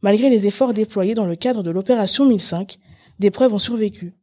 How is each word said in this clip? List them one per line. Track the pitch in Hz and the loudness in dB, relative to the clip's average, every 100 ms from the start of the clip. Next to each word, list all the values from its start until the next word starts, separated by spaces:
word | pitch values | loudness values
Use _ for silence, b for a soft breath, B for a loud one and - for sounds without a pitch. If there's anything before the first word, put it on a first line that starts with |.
Malgré | 202 214 269 | 2 4 4
les | 233 202 | 4 2
efforts | 196 262 | 0 -2
déployés | 214 214 208 190 226 | 0 -2 -2 -2 -2
dans | 190 | -2
le | 170 | -2
cadre | 254 233 | -2 -2
de | 175 | -4
l'opération | 175 196 240 190 - 277 | -4 0 0 0 2 2
mille | 214 | 2
cinq, | - 170 190 - b b b b | 0 -6 -8 -14 b b b b
des | 196 | -2
preuves | - 262 | 2 0
ont | 208 | 0
survécu. | - 233 214 202 175 _ | -4 -2 -4 -4 -16 _